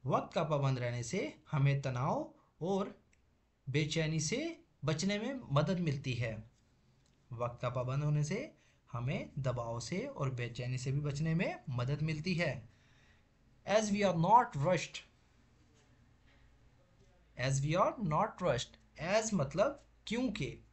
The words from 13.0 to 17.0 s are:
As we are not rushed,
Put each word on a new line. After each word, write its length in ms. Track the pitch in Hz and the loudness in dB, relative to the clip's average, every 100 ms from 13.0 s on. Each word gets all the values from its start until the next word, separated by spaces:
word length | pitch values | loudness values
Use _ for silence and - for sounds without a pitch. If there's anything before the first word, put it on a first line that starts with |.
| - - _ _ _ - - | -20 -20 _ _ _ -16 2
As 240 | 208 214 | 2 4
we 100 | 202 196 | 4 4
are 100 | 170 | 4
not 400 | 165 233 240 143 | 8 8 6 0
rushed, 340 | 151 180 - - - _ _ _ _ _ - - _ - - _ - - - - - - _ - | 2 2 0 -12 -16 _ _ _ _ _ -20 -20 _ -20 -20 _ -20 -20 -20 -20 -20 -20 _ -20